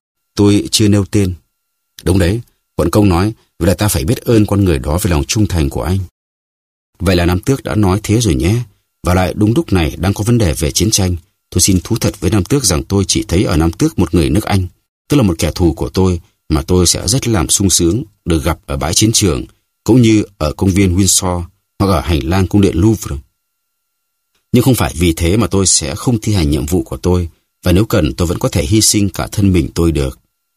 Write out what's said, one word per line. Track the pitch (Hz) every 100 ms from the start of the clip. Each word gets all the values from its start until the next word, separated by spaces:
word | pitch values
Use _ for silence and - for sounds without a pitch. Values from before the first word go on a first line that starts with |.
| _ _ _
"tôi | - 101 104 -
chưa | - 107
nêu | 104
tên." | 98 107 95 85 _ _ _ _ _ -
"Đúng | - 92
đấy," | 87 113 - _ _
Quận | - 85
công | 107 104
nói, | 85 104 117 _ -
"vậy | 87
là |
ta | 87 104
phải | -
biết | 73 -
ơn | - 113 104
con | 101
người | 95 71
đó | 62 82
về | 98
lòng | 78
trung | 69 110 104
thành | 85 67
của | 64
anh." | 62 98 90 _ _ _ _ _ _ _ _ _
"Vậy | 85 90
là | 87
Nam | 90
Tước | - 135
đã | -
nói | 90 98 98
thế | - 110
rồi | 117
nhé. | 64 85 117 120 _ _ _
Và | 87
lại | 90 90 -
đúng | 107 127
lúc | 165
này | 92 76 -
đang | 92
có | -
vấn | 107 120
đề | 92
về | 65 76
chiến | 95 95
tranh. | - 92 87 - _ _
Tôi | 92
xin | 92 92
thú | - 113
thật | 110 -
với | 85
Nam | 104
Tước | 90 143
rằng | 117 78
tôi | - 98 95
chỉ | - -
thấy | 82
ở | - 76
Nam | 82
Tước | - 156 -
một | 87
người | 90 69
nước | 87
Anh, | - 98 90 - _ _ -
tức | 143
là |
một | 104 82
kẻ | 82
thù | - 85
của | - 64
tôi, | - 95 87 - _ -
mà | 78
tôi | - 90 85
sẽ | - -
rất | 131 123
làm | 107 71
sung | - 98
sướng | - 85 104 - _
được | - 82
gặp | 76 76 -
ở | 69
bãi | 73
chiến | 90 110
trường, | 113 98 65 - _ _ _
cũng | - 123
như | 113 107 - -
ở | 76
công | - 98
viên | 92 95 87
Windsor | 95 - 92 87 85 _ _ -
hoặc | 98
ở | 85
hành | - 78 64
lang | 95 92
cung | 104
điện | 95 82
Louvre. | 107 104 - 71 - _ _ _ _ _ _ _ _ _ _ _ _
Nhưng | 123
không | 135
phải | 117 73 80
vì | 87
thế | 80 85 110
mà | 104
tôi | 98 92
sẽ | - 76
không | 85 - 117
thi | -
hành | 104 73
nhiệm | 73 69
vụ | 90
của | - 65
tôi, | 90 90 82 - _ _
và | -
nếu | 87
cần | 117 104 76
tôi | - 85
vẫn | 85
có | 127
thể | 92
hy | 71 110
sinh | - 107 101
cả | - 65
thân | - 101
mình | 90 69
tôi | - 85
được." | 73 67 - _ _ _